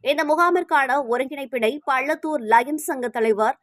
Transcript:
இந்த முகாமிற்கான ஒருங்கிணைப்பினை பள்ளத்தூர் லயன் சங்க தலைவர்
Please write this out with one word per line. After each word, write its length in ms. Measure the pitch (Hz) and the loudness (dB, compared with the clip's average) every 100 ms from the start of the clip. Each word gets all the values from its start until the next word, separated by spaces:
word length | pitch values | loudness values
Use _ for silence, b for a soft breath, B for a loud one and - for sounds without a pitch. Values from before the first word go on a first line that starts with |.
இந்த 180 | 254 294 | 0 0
முகாமிற்கான 760 | 302 311 349 349 349 302 269 277 240 | 2 2 4 2 2 0 2 0 0
ஒருங்கிணைப்பினை 680 | 240 262 285 262 254 220 294 | -2 -4 -8 -8 -2 -2 -2
பள்ளத்தூர் 600 | - 262 277 302 311 302 214 | -2 -2 -2 -4 -4 -4 4
லயன் 380 | 226 254 302 | 2 4 -6
சங்க 240 | - 269 240 | -6 -6 -4
தலைவர் 460 | 240 226 202 214 269 | -2 0 2 0 -2